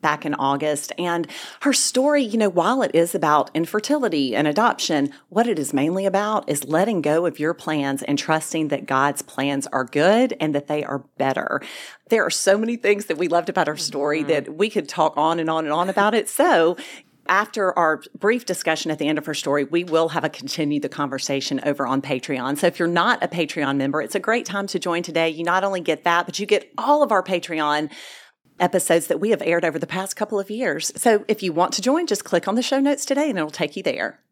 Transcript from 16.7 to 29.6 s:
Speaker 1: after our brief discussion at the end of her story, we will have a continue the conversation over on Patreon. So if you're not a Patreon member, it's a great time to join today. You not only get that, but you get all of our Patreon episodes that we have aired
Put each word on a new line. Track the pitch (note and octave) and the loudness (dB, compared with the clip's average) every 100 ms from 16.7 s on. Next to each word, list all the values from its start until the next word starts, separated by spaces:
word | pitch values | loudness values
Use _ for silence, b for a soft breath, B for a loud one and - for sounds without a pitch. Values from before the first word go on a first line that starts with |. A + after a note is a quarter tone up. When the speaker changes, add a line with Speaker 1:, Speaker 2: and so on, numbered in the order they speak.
| F3+ B B B _ - | 2 B B B _ 0
Speaker 1:
after | F#3 G#3+ - F#3+ F3 | 2 2 0 0 2
our | E3 D#3 - - | 2 0 -6 -2
brief | G3+ A#3+ | 0 0
discussion | - F3+ - D#3 D#3+ | -2 -4 0 -2 -2
at | D#3 | -2
the | D3 | 0
end | D3+ | -2
of | D3+ | -2
her | |
story, | D3 - C#3+ | -4 0 0
we | C#3 E3+ | 2 -2
will | F3 D#3+ E3 | 0 0 2
have | D#3 | 0
a | D3+ | -4
continue | - C3+ - D3 D3 | -6 -10 -4 -2 0
the | D3 | -4
conversation | - C#3+ C3+ - C#3 C3+ C3+ | -4 -4 -4 -2 -4 -2 -4
over | - C#3+ C3 | -2 -2 0
on | C3+ | -2
Patreon. | C3+ C3 - C3+ B2+ C#3+ | -2 -4 -4 -4 -4 0
So | F3+ | 0
if | - | 2
you're | E3+ | 0
not | F3 F#3+ B3 | 2 2 0
a | F3 | -2
Patreon | E3+ D#3 - C#3 C#3 | -2 -4 -2 -2 0
member, | C3+ D3 | 0 -2
it's | B2+ G3+ | -2 -4
a | |
great | F#3 A#3 - | 0 -2 -2
time | G3+ G3 | -6 -4
to | F#3 | -4
join | F3+ E3+ | -2 -2
today. | F3 E3 E3 | -2 0 0
You | D#3 | 0
not | E3+ F3+ | 0 2
only | G3 F#3+ | 2 -2
get | D#3+ D3+ | -2 0
that, | - E3+ E3+ | 2 2 0
but | - | -4
you | G3+ | 0
get | G3+ - - | 0 0 -6
all | B3+ D4 | 2 4
of | D4 | 6
our | G3+ | 2
Patreon | F#3 F#3 E3+ D#3+ D3 D3 D3+ B B B B _ _ _ | 2 -4 -2 -2 0 0 -2 B B B B _ _ _
episodes | F3 F#3 - E3+ E3 | 2 2 4 2 2
that | D#3 | -2
we | G#3 | 2
have | F#3+ | 0
aired | - E3+ | 2 0